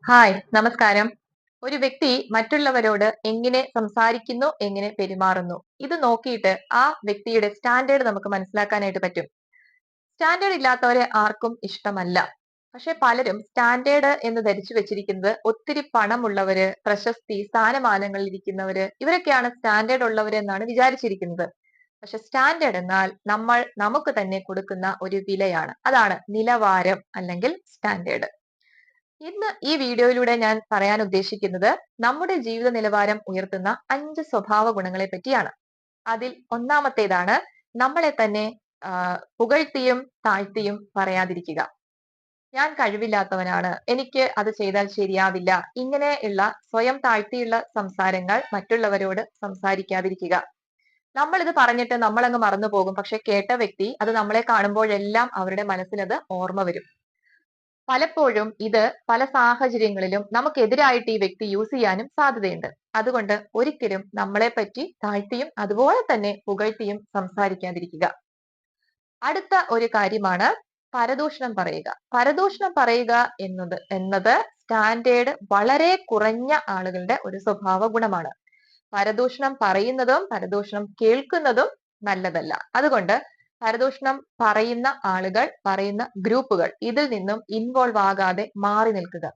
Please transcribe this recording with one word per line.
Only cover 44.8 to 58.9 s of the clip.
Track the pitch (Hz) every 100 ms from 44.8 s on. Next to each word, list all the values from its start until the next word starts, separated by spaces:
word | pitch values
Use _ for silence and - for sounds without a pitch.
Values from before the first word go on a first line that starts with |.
| 202
ശരിയാവില്ല", | 202 196 190 190 185 180 180 - 247
ഇങ്ങനെയുള്ള | 254 285 285 285 214 196 208 -
സ്വയം | _ 226 240 269 269
താഴ്ത്തിയുള്ള | 220 208 247 233 226
സംസാരങ്ങൾ | - 214 196 190 190 185 180 220 -
മറ്റുള്ളവരോട് | 202 196 233 214 196 190 190 190 _
സംസാരിക്കാതിരിക്കുക. | 202 190 196 190 190 185 185 190 175 180 - _ _ _ _ _ _ 262
നമ്മളിത് | 302 370 339 330
പറഞ്ഞിട്ട് | 240 240 240
നമ്മളങ്ങ് | 240 220 226 247 240
മറന്നുപോകും. | 214 196 214 202 190 190
പക്ഷെ | 196 220 220
കേട്ട | 202 202
വ്യക്തി | 247 208 - 202 277
അത് | 214
നമ്മളെ | 226 208 220 226
കാണുമ്പോഴെല്ലാം | 226 202 208 220 202 202 214 196
അവരുടെ | 196 185 190
മനസ്സിലത് | 202 185 185 208 185 285 _
ഓർമ്മ | 185 185 185
വരും. | 185 170 - _ _ _ _ _ _ _ _ _ -
പലപ്പോഴും | 262 320 320 277 214 214 214
ഇത് | 220 220 220